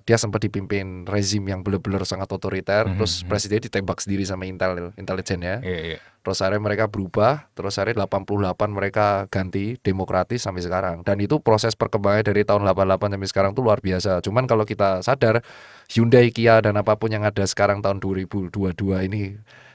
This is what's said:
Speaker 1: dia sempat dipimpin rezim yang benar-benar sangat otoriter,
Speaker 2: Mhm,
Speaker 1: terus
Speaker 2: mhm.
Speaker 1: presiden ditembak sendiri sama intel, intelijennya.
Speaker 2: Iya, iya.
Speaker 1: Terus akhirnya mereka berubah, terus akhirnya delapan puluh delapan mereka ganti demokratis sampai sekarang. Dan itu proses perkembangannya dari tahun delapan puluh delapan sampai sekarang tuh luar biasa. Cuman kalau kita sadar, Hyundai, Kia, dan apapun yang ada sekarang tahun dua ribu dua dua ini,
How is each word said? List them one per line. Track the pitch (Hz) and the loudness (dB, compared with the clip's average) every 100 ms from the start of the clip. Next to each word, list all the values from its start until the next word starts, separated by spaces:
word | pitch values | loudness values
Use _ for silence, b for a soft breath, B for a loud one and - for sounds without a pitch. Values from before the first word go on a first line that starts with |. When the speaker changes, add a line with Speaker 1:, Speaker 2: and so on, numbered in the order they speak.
Speaker 1:
dia | - 113 | 2 2
sempat | 104 104 | 2 -2
dipimpin | 101 98 98 101 95 90 90 | -2 -4 -4 -6 -6 -10 -4
rezim | 104 98 104 | -2 0 -2
yang | 98 92 | -2 -4
benar-benar | 95 98 98 95 | -2 -2 0 -2
sangat | 92 95 95 | -2 -6 -6
otoriter, | 95 95 95 95 104 | -6 -4 -4 0 0
Speaker 2:
Mhm, | 110 92 | 0 0
Speaker 1:
terus | 107 87 | -2 -2
Speaker 2:
mhm. | 87 | -2
Speaker 1:
presiden | 104 101 104 | -2 0 -2
ditembak | 120 101 92 90 | -2 -4 -4 -6
sendiri | - 98 95 | -4 -2 -2
sama | 92 | -6
intel, | 92 92 92 90 87 | -8 -4 -2 -2 -8
intelijennya. | 98 95 95 - 90 87 107 | -10 -6 -6 -4 -4 -4 -6
Speaker 2:
Iya, | 92 87 | -6 -6
iya. | 82 78 b b | -6 -10 b b
Speaker 1:
Terus | - 95 | -6 -2
akhirnya | 95 104 | 0 0
mereka | 104 104 | -2 0
berubah, | 110 101 92 - 120 147 - - | -2 -2 -4 2 2 2 -6 -8
terus | 95 98 | -6 -2
akhirnya | 98 117 | -2 -2
delapan | 95 98 95 | -2 -2 -2
puluh | 101 | -2
delapan | 95 90 104 | 0 0 -2
mereka | 101 98 107 104 98 98 | -2 -2 2 2 2 -2
ganti | 98 92 98 104 127 | -4 -2 -4 -4 -4
demokratis | 101 95 92 92 90 120 | -2 -2 0 0 0 -4
sampai | 101 90 | -4 -6
sekarang. | 87 90 95 85 | -4 -2 -2 -4
Dan | 90 101 | -2 0
itu | 101 151 | 0 0
proses | - 110 117 | 4 2 2
perkembangannya | 104 110 107 101 104 107 | -2 -2 0 2 2 2
dari | 101 | 2
tahun | 104 104 | 2 2
delapan | 101 92 | 2 2
puluh | 95 | 2
delapan | 95 104 98 | 2 0 -4
sampai | 95 | -4
sekarang | 95 98 110 | 0 0 2
tuh | |
luar | 120 101 | 2 2
biasa. | 95 92 98 90 | 2 -2 0 0
Cuman | 101 113 | 0 0
kalau | 127 113 110 | 2 2 0
kita | 104 101 92 | 0 0 0
sadar, | 101 135 113 113 B B B B B | 0 2 2 2 B B B B B
Hyundai, | 117 117 123 120 | 2 6 8 6
Kia, | 117 113 113 | 4 6 6
dan | 107 104 | 6 2
apapun | 104 107 110 | 2 2 0
yang | 107 | 0
ada | 107 101 98 | 0 0 -2
sekarang | - 101 101 | 2 2 2
tahun | 98 98 | 0 -2
dua | 95 95 | -2 -4
ribu | 92 104 90 | -4 -4 -4
dua | 104 95 85 | -2 -2 -2
dua | 98 92 | 0 0
ini, | 95 107 98 101 - b b | -2 -2 -6 -8 -18 b b